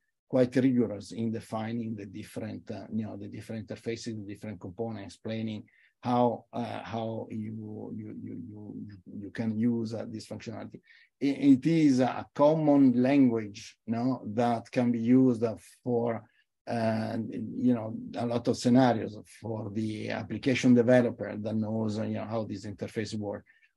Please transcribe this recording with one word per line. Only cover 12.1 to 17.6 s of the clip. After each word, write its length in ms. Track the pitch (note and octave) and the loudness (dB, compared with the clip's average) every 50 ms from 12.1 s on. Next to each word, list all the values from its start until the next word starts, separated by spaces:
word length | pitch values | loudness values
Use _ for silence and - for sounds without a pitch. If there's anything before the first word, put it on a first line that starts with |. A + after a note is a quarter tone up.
| - G#2 G#2+ - _ | 0 -4 -8 -8 _
common 680 | - D3 D3 D#3+ D#3+ D3+ D3 C#3+ C#3+ C#3 C3 A#2 A#2+ | 4 4 6 6 4 4 6 6 8 8 6 6 6
language, 760 | B2 B2+ C#3+ C#3+ C3+ B2 A2+ A2+ G#2+ G#2 G2 G#2+ - - - _ _ - | 4 4 6 6 6 6 4 2 -2 -6 -10 -14 -16 -18 -20 _ _ -4
no, 340 | A2+ A2+ A#2+ C3 C3 - - G#2+ G#2 | -4 -2 0 -2 -2 -4 -6 -4 0
that 340 | A#2 A#2+ A#2+ A#2 A2+ A2+ - | 2 2 2 2 0 -2 -4
can 220 | - C3 B2 A#2+ | -2 0 2 2
be 80 | A#2 A#2 | 0 2
used, 440 | A2+ A#2 B2+ C3 C3 B2+ A#2+ A2 A#2 | 4 6 6 8 8 6 4 2 0
uh, 120 | A2+ G#2 F2+ - - - _ _ | -2 -2 -6 -12 -18 -20 _ _
for, 400 | B2+ A#2+ A#2 A#2 A#2+ A2+ A2 A2 _ _ _ _ _ _ _ _ A#2+ | -2 -2 0 0 -2 -2 -4 -8 _ _ _ _ _ _ _ _ -6
uh, 500 | A#2 A#2 A2+ A2+ A2 A2 A2 G#2+ G#2+ A2 A2+ A2+ | -4 0 0 0 0 0 -2 -4 -4 -6 -6 -6
you 420 | A2 - A2 A2 A2 - | -6 -8 -8 -8 -4 0